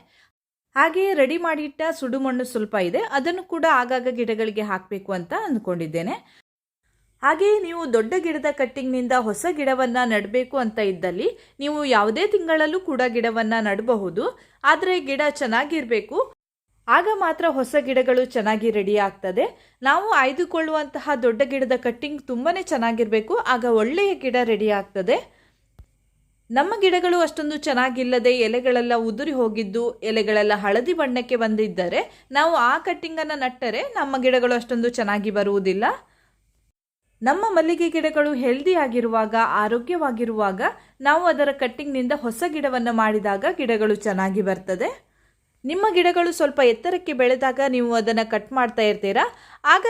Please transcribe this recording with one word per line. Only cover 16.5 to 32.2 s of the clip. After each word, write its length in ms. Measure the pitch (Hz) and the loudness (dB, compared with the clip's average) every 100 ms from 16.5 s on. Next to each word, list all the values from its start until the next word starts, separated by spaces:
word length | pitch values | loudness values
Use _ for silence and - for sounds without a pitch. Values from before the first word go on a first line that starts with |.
| _ _ _ - | _ _ _ 2
ಆಗ 200 | 269 381 | 2 4
ಮಾತ್ರ 300 | 403 349 320 339 | 0 0 0 0
ಹೊಸ 260 | 269 254 294 | 0 0 0
ಗಿಡಗಳು 440 | 254 262 254 247 | 2 2 4 2
ಚೆನ್ನಾಗಿ 460 | 254 247 208 220 226 | 2 0 0 0 0
ರೆಡಿ 260 | 214 196 208 | 0 2 2
ಆಗ್ತದೆ. 800 | 196 190 190 185 415 - _ - | 2 -2 -4 0 -2 -4 _ -4
ನಾವು 280 | 262 320 415 | 0 2 4
ಆಯ್ದುಕೊಳ್ಳುವಂತಹ 1000 | 330 262 269 349 330 320 311 285 294 294 277 | 4 4 0 -2 -2 0 -2 -2 -6 -4 0
ದೊಡ್ಡ 200 | 240 226 | 2 2
ಗಿಡದ 280 | 269 277 247 247 | 0 0 0 0
ಕಟ್ಟಿಂಗ್ 460 | 247 240 294 294 | -2 -4 -6 -10
ತುಂಬಾನೇ 400 | - 240 294 370 | -8 -2 -2 -2
ಚೆನ್ನಾಗಿರ್ಬೇಕು, 720 | 370 277 233 226 220 220 220 359 | -2 -2 0 0 0 0 0 -2
ಆಗ 280 | - 247 | 0 0
ಒಳ್ಳೆಯ 500 | 240 226 226 330 403 | 2 2 2 2 0
ಗಿಡ 220 | 349 262 247 | 0 -2 0
ರೆಡಿ 260 | 233 208 214 | 0 0 0
ಆಗ್ತದೆ. 640 | 202 190 196 185 320 - _ _ _ _ _ - _ _ _ _ _ - | 0 -2 -6 0 0 -2 _ _ _ _ _ -20 _ _ _ _ _ -4
ನಮ್ಮ 240 | 233 381 440 | 0 0 2
ಗಿಡಗಳು 380 | 381 359 349 349 | 2 4 2 2
ಅಷ್ಟೊಂದು 380 | 320 320 302 302 | 2 -2 -4 -4
ಚೆನ್ನಾಗಿಲ್ಲದೆ 720 | 302 247 254 247 247 247 247 | -2 0 0 0 0 2 4
ಎಲೆಗಳೆಲ್ಲ 640 | 247 220 247 254 247 240 233 | 4 2 0 2 2 2 0
ಉದುರಿ 360 | 226 214 320 | 0 -4 -4
ಹೋಗಿದ್ದು, 680 | 262 226 208 202 226 240 - | 0 0 -2 -4 -2 -4 -4
ಎಲೆಗಳೆಲ್ಲ 520 | 220 226 202 214 208 | -2 0 2 2 2
ಹಳದಿ 380 | 208 202 214 254 | 2 0 0 0
ಬಣ್ಣಕ್ಕೆ 440 | 339 277 247 240 247 | 0 -2 -2 -2 -2
ಬಂದಿದ್ದರೆ 920 | 226 214 214 175 175 240 466 - | 0 0 -2 -2 -2 -2 -4 -8